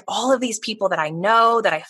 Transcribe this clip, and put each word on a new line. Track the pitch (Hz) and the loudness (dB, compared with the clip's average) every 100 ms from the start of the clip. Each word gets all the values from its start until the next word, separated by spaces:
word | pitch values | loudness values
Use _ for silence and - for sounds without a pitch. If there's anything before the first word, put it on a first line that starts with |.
| - | -4
all | 202 254 | -4 0
of | 254 | 0
these | 247 214 | 0 -6
people | - 214 190 | -8 -4 -2
that | 165 | -2
I | 156 | -2
know, | 165 196 220 226 233 | -2 2 4 4 4
that | 202 | 2
I | 156 | -2